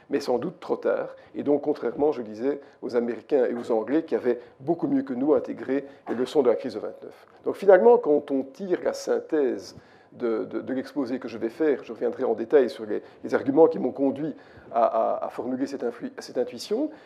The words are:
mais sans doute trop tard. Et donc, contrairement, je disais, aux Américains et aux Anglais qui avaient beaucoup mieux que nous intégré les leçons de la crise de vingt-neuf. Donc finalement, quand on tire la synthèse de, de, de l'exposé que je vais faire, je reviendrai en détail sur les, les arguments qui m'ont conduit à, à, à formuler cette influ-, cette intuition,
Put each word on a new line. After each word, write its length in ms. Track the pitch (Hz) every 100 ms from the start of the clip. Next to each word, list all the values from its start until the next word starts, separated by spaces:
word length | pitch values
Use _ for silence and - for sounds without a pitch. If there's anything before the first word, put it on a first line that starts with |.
| -
mais 100 | 135
sans 160 | 139 123
doute 240 | 156 -
trop 160 | - 127
tard. 400 | - 101 139 - -
Et 80 | -
donc, 200 | 123 143
contrairement, 500 | 147 147 123 - 151
je 80 | 127
disais, 400 | 107 107 127 147 - -
aux 120 | 117
Américains 520 | 120 117 107 - 143 117
et 80 |
aux 180 | 120 -
Anglais 300 | 113 107 151
qui 120 | 160
avaient 260 | 110 123 120 - -
beaucoup 260 | 135 165 143
mieux 160 | 139
que 120 | 135
nous 180 | 123 143
intégré 540 | 131 - 110 113 139 135 - -
les 40 |
leçons 280 | 117 127 156
de 80 | 120
la 40 |
crise 200 | 107 135
de 60 | 104
vingt-neuf. 460 | 95 - - - - - -
Donc 100 | 135
finalement, 400 | 196 185 226 240
quand 340 | - 147 -
on 120 | 135
tire 380 | 135 - 190 175
la 80 | -
synthèse 840 | 110 - 117 - 156 131 104 - - - - -
de, 320 | 113 120 110
de, 160 | 110 110
de 120 | 110
l'exposé 440 | 131 127 147 120 127
que 100 | 123
je 100 | 110
vais 120 | 113
faire, 340 | - 156 127
je 80 | -
reviendrai 320 | 110 120 120
en 100 | 123
détail 340 | 110 113 151 120
sur 160 | -
les, 180 | 107 104 - -
les 100 | 120
arguments 340 | 117 113 139 160
qui 100 | 151
m'ont 140 | 127
conduit 420 | - 139 135 156 - - - -
à, 120 | 117
à, 400 | 113 113 110 104
à 40 | -
formuler 380 | - 117 127 135
cette 180 | 139
influ-, 280 | 120 - 131 -
cette 200 | - 131
intuition, 520 | 120 117 - 214 302 -